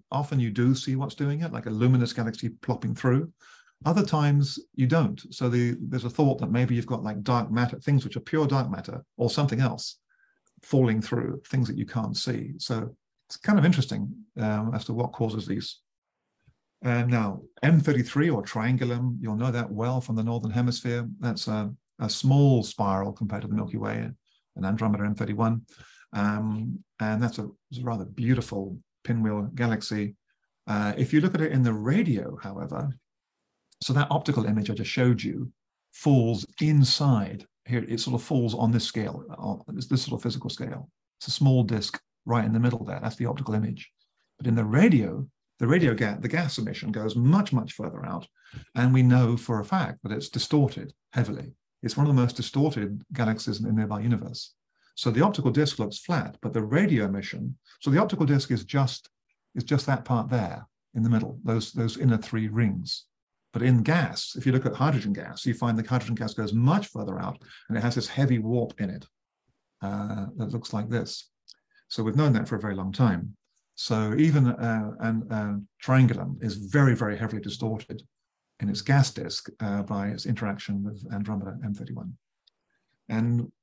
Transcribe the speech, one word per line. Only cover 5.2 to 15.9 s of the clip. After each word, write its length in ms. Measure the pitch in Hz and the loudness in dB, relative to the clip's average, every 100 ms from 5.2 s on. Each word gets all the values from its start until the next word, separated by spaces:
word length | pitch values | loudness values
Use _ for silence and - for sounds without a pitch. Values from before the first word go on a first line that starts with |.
| - | -12
So 140 | - 123 | -4 0
the, 280 | 120 120 120 | 2 2 -2
there's 240 | 135 127 | -4 -4
a 60 | 120 | -2
thought 280 | - 143 - | 2 2 2
that 140 | - | 0
maybe 240 | 120 123 120 | 2 2 0
you've 100 | 117 | -2
got, 160 | 117 | -4
like, 200 | 104 101 | -4 -4
dark 280 | 101 120 110 | 0 0 2
matter, 300 | 113 123 - | 0 0 -2
things 240 | - 139 | 0 2
which 120 | - 123 | 0 -6
are 40 | |
pure 260 | - 156 143 | -4 0 2
dark 240 | 135 107 | 0 -2
matter 340 | 95 - 131 - - | -6 -8 -12 -14 -4
or 120 | 120 | -2
something 320 | - 143 113 | 2 0 2
else 380 | 127 - - - _ _ _ _ _ _ | 0 -2 -10 -14 _ _ _ _ _ _
falling 400 | - 139 123 110 | 0 4 4 2
through, 400 | - 120 - - - | 0 -4 -4 -6 -4
things 180 | 135 123 | -2 0
that 100 | 139 | -2
you 80 | |
can't 320 | 110 - 107 - | -4 -4 -4 -4
see. 360 | - 117 135 139 | -4 -4 -8 -10
So 360 | - 113 120 - _ _ _ | -6 -4 -6 -12 _ _ _
it's 80 | - | -4
kind 220 | - 208 | 2 6
of 60 | |
interesting, 440 | 160 156 123 107 101 - - - | 6 4 0 -4 -6 -8 -14 -6
um, 340 | 107 107 110 | -2 -2 -2
as 120 | 113 | -4
to 80 | - | -4
what 200 | 113 120 | -4 -4
causes 340 | - 113 110 - | -2 -4 -2 -4
these 340 | 101 - - _ | -6 -6 -14 _